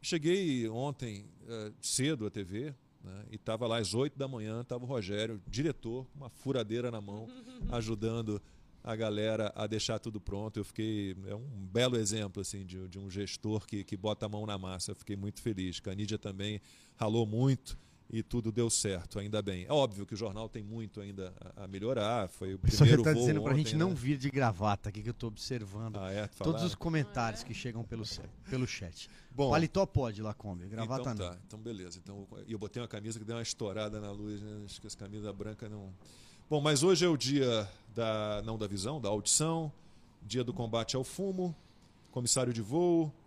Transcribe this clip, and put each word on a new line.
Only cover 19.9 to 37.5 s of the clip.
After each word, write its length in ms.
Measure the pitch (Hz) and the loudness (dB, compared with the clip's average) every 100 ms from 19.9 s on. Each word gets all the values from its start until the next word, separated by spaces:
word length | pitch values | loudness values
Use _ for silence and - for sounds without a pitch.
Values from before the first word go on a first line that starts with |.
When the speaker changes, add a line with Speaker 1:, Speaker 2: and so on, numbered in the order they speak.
| 98 | 0
Speaker 1:
que 100 | 101 | -8
o 20 | 104 | -4
jornal 320 | 110 98 110 | -6 -6 -8
tem 160 | 120 | -8
muito 360 | 104 113 110 107 | -8 -8 -8 -8
ainda 320 | 101 98 92 92 95 - | -10 -8 -10 -10 -16 -12
a, 60 | |
a 60 | 98 | -10
melhorar, 600 | 95 107 131 104 120 95 | -4 0 2 2 2 0
foi 260 | - 95 | -4 -6
o 20 | 95 | 2
Speaker 3:
O 20 | |
pessoal 300 | - - 143 | 4 10 12
já 80 | 123 | 12
Speaker 1:
primeiro 80 | |
Speaker 3:
tá 80 | 120 | 8
Speaker 1:
voo 80 | 151 | 6
Speaker 3:
dizendo 200 | 123 151 | 6 4
pra 120 | 107 | 4
Speaker 1:
ontem, 100 | 139 | 4
Speaker 3:
gente 140 | 156 156 | 4 4
não 140 | 175 | 2
Speaker 1:
né? 40 | |
Speaker 3:
vir 240 | 160 123 143 | 2 0 0
de 100 | 135 | 0
gravata 600 | 135 127 90 104 101 - | 2 2 4 2 2 -2
aqui, 120 | 104 | -6
que 100 | 107 | -6
eu 40 | |
tô 140 | 120 120 | -4 -6
observando 680 | 107 - 123 104 101 113 104 | -6 -6 -6 -6 -6 -6 -6
Speaker 1:
Ah, 140 | 95 | -4
é? 160 | 98 104 | -2 -4
Speaker 3:
todos 100 | - | -2
Speaker 1:
Falaram? 280 | 101 165 175 | 0 2 0
Speaker 3:
os 80 | |
comentários 680 | - 165 160 139 - 113 110 | 0 0 2 2 0 -2 -2
Speaker 2:
Ah, 20 | |
é? 20 | - | -8
Speaker 3:
que 80 | |
chegam 300 | 110 127 113 | -8 -6 -6
pelo 200 | 117 113 | -6 -6
ce-, 160 | 110 - - - - | -6 -8 -12 -14 -6
pelo 160 | 131 123 | -2 -2
chat. 420 | - 92 - - - - | -4 -8 -10 -16 -18 -16
Speaker 1:
Bom, 200 | 127 139 | 0 4
Speaker 3:
Paletó 360 | 147 165 190 190 | 4 4 2 4
pode, 340 | - 123 104 | 4 0 -2
Lacombe, 460 | 107 104 104 90 90 | -6 -6 -6 -8 -8
gravata 360 | 110 110 131 | -6 -4 -2
Speaker 1:
então 120 | 127 | -2
Speaker 3:
não. 200 | 110 90 | -4 -4
Speaker 1:
tá, 40 | 87 95 | -8 -14
então 140 | 110 | -12
beleza. 400 | 110 110 90 90 | -8 -8 -10 -14
Então, 240 | 87 101 98 101 101 | -12 -12 -12 -14 -8
e 40 | |
eu 60 | 110 | -6
botei 240 | 101 120 | -6 -6
uma 60 | 120 | -8
camisa 280 | 107 104 110 | -8 -8 -8
que 80 | |
deu 120 | 107 117 | -6 -6
uma 60 | |
estourada 580 | 113 - 107 95 107 107 | -6 -4 -4 -2 -4 -4
na 100 | 104 | -8
luz, 300 | 104 104 104 | -8 -8 -8
né? 220 | 107 104 | -8 -10
Acho 160 | 104 - | -12 -14
que 80 | 107 | -14
essa 80 | - | -12
camisa 360 | 98 107 104 | -10 -8 -8
branca 360 | 98 101 107 110 | -6 -8 -8 -10
não. 260 | 104 98 95 - - - - - | -10 -10 -14 -20 -20 -20 -20 0
Bom, 100 | 151 | 2
mas 220 | 147 143 | 6 6
hoje 220 | 165 180 | 8 8
é 40 | 180 | 8
o 80 | 156 | 4
dia 540 | 123 143 131 | 4 4 6